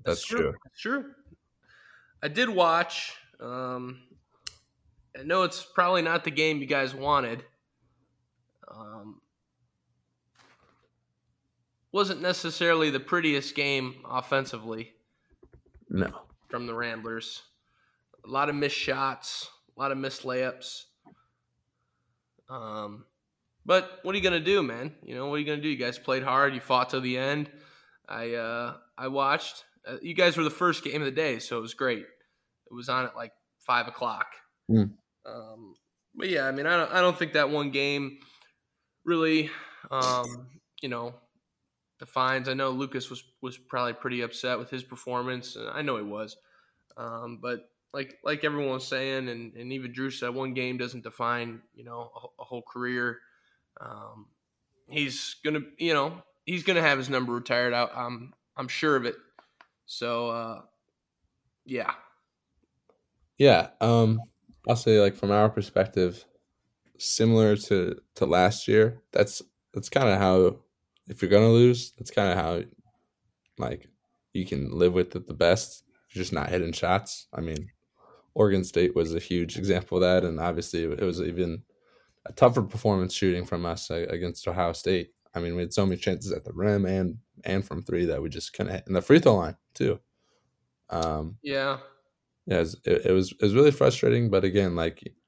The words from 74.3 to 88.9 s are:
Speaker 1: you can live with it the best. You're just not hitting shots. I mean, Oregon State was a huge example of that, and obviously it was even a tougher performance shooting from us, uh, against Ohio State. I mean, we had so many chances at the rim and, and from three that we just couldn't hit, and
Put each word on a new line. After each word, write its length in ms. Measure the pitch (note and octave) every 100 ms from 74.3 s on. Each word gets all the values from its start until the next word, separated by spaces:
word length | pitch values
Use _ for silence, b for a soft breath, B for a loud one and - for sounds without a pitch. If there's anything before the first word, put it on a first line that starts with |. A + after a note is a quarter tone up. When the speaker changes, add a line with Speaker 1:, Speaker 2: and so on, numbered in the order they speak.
Speaker 1:
you 120 | G2
can 260 | F2+ C#2 C#2
live 220 | E2 F2+
with 240 | F2+ F2+ -
it 100 | -
the 80 |
best. 480 | D2 E2+ F#2+ - - _ _ _
You're 120 | -
just 100 | F2
not 180 | E2 -
hitting 220 | F2+ E2+
shots. 540 | F2 E2+ F#2+ - - -
I 80 | -
mean, 300 | E2 D#2 G2 - _ b b b b
Oregon 280 | - G#2+ F#2+
State 320 | F#2 - F2+
was 200 | F2+ E2
a 40 | E2
huge 380 | - F2+ E2+ -
example 400 | G2 F2+ F2+ F2+
of 60 |
that, 260 | F#2 F#2 F2
and 100 | D#2
obviously 460 | E2+ E2 E2+ E2+
it 160 | E2 -
was 200 | F#2+ F2
even 420 | E2 E2+ F2 E2 - _ _ _ _ _ -
a 60 |
tougher 300 | - B2+ B2
performance 520 | G#2 A2 A2 G2 F2+
shooting 320 | - F#2+ F2 F2
from 180 | E2+
us, 260 | F2 E2+ -
uh, 160 | E2 E2+
against 380 | E2+ F2+ E2 -
Ohio 260 | F2+ F2
State. 400 | E2 - F#2+ E2+ _ _
I 60 | -
mean, 140 | F2
we 80 | F2
had 100 | F2
so 140 | - G2
many 100 | F2+
chances 360 | - F2+ G2+
at 120 | -
the 80 | -
rim 320 | D#2+ G#2 G2+
and, 340 | F#2+ F#2+ F#2 A2+ - -
and 200 | - F#2+
from 180 | G2 D#2
three 220 | - F2
that 160 | F2 D2
we 80 | D#2
just 240 | - -
couldn't 200 | - F#2+
hit, 120 | F#2
and 80 | -